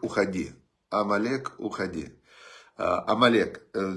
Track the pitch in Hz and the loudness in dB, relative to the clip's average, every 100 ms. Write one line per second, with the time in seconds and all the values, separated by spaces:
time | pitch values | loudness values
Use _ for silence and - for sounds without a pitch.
0 | 113 - 95 92 69 - _ _ _ 101 | -2 0 0 0 -6 -10 _ _ _ -2
1 | 101 101 110 135 131 - 110 - 92 82 | 2 0 0 -2 -6 -8 -8 -4 -6 -6
2 | 67 - _ - - - - - 90 90 | -10 -14 _ -20 -20 -20 -18 -4 0 0
3 | - 110 123 110 - - - - 98 | 0 4 6 6 2 -4 -10 -4 -4